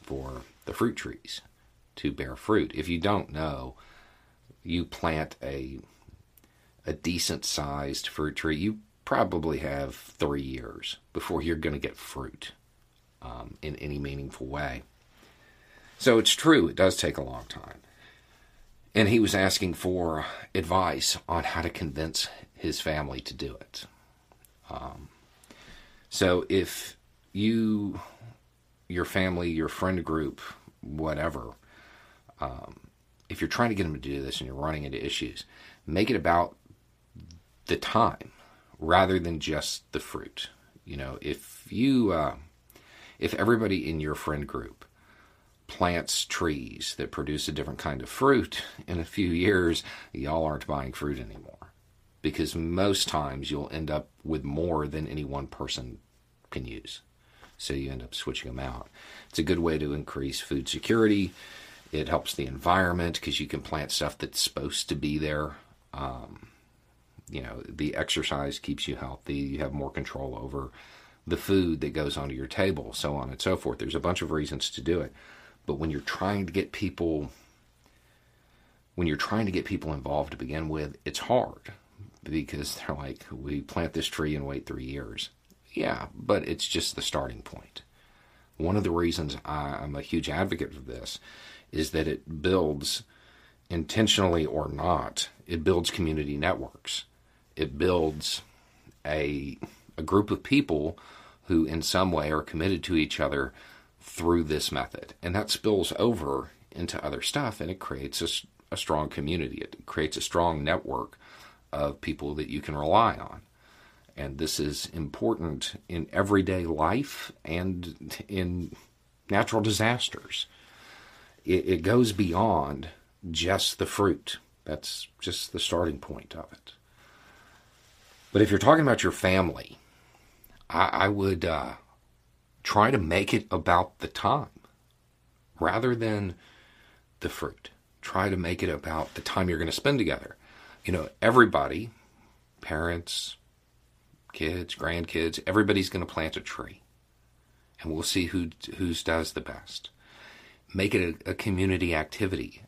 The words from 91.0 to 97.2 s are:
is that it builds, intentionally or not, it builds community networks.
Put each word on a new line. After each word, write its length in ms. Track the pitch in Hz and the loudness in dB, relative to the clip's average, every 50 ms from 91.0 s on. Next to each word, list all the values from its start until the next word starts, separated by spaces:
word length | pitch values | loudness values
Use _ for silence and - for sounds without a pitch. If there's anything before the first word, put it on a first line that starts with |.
| - - - - - - - - - - - - - - - | -10 -12 -12 -12 -14 -18 -20 -20 -20 -20 -20 -20 -16 -8 -2
is 180 | 76 78 76 | -2 -2 0
that 180 | - 80 78 80 | 0 0 0 0
it 320 | 71 - - - 80 76 | -2 -4 -6 -10 -8 -2
builds, 640 | 76 92 95 92 85 76 76 71 71 - - - - _ _ _ - - - - - - _ _ _ - | 2 4 4 4 4 4 0 -2 -2 -4 -4 -4 -6 _ _ _ -20 -20 -20 -20 -20 -20 _ _ _ -4
intentionally 800 | 87 85 78 - - 107 110 104 - 107 98 92 85 85 78 | -4 -4 -2 0 2 4 4 4 6 6 6 6 6 4 2
or 220 | 73 - 78 73 73 | 2 0 -2 -2 -2
not, 600 | 73 71 76 90 87 73 - - - - - - - - - | -4 -2 2 2 2 2 2 -2 -4 -6 -6 -6 -8 -18 -10
it 180 | - 87 82 76 | -6 -4 0 2
builds 260 | 95 92 87 82 - | 4 4 4 4 0
community 460 | - - 90 78 78 78 73 71 73 | 0 0 0 0 2 0 -2 -2 -2
networks. 680 | 71 76 87 95 - - - - - - - - - - _ _ _ | 0 2 2 2 0 -2 -10 -12 -14 -10 -8 -8 -8 -8 _ _ _